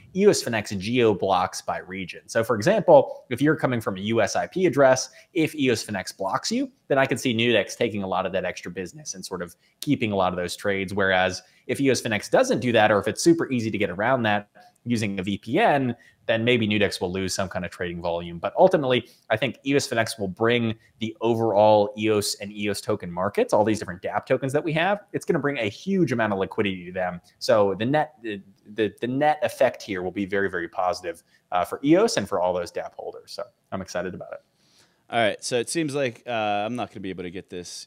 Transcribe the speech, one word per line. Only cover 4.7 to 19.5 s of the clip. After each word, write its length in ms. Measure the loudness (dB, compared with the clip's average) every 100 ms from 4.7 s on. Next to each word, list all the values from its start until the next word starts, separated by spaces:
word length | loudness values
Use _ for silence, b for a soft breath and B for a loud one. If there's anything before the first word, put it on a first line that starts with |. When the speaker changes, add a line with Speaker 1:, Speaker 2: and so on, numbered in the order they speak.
| 6 6 4 0 B B
Speaker 1:
if 240 | -2 -2 0
E 140 | 0
O 20 |
S 140 | 0 -2
Finex 320 | -8 -8 -6
blocks 340 | -4 -4 -2
you, 180 | -4 -4 _ -2
then 80 | 0
I 80 | 2
could 140 | 0
see 140 | -2
Nudex 440 | 2 2 2 0 -2
taking 260 | -2 -2
a 40 | -4
lot 180 | -2 -2
of 80 |
that 100 | -4
extra 260 | -4 -8 -10
business 440 | -10 -10 -12 -14
and 120 | -14 -10
sort 160 | -10
of 140 | -10 -14 _ _
keeping 320 | -4 -2 0
a 40 | 0
lot 160 | 0
of 40 | 0
those 200 | -6 -4
trades. 360 | -2 -2 -2
Whereas 480 | 0 2 4 2 -2 b b -6
if 120 | 0
E 80 | 2
O 40 |
S 80 | 2
Finex 280 | 0 -4 2
doesn't 300 | 2 2 0
do 140 | 2
that, 180 | 6 6
or 80 | 4
if 80 | 0
it's 160 | 2
super 260 | 4 4 2
easy 180 | -2 -2
to 60 | -2
get 120 | -2
around 340 | -2 0 2
that 260 | 2 0 -2 B B _ -4
using 320 | -2 -2 -4
a 60 |
V 140 | -4 -6
P 220 | -2 2
N, 360 | 2 2 0 -4 b b -2
then 200 | 0 2
maybe 200 | 2 2
Nudex 360 | 2 0 0
will 100 | -4
lose 220 | -4 -4
some 160 | -4 -6
kind 160 | -6 -10
of 60 |
trading 300 | -8 -8 -6
volume. 380 | -4 -4 -6 -8
But 140 | -2 4
ultimately, 520 | 4 4 2 0 -2 b -4
I 60 | -2
think 240 | -2